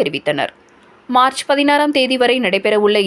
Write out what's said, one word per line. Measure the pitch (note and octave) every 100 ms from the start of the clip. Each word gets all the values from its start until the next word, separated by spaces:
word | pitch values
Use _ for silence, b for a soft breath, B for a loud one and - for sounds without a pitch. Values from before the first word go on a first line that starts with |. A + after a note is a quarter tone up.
தெரிவித்தனர். | E3+ D3 - C#3+ B2 - _ b b b - B3
மார்ச் | C4 C4 -
பதினாறாம் | C#4 C#4+ D4 D4 D4
தேதி | B3+ C4
வரை | B3 B3+ G#3+
நடைபெறவுள்ள | F#3+ G#3 G#3+ G#3 G#3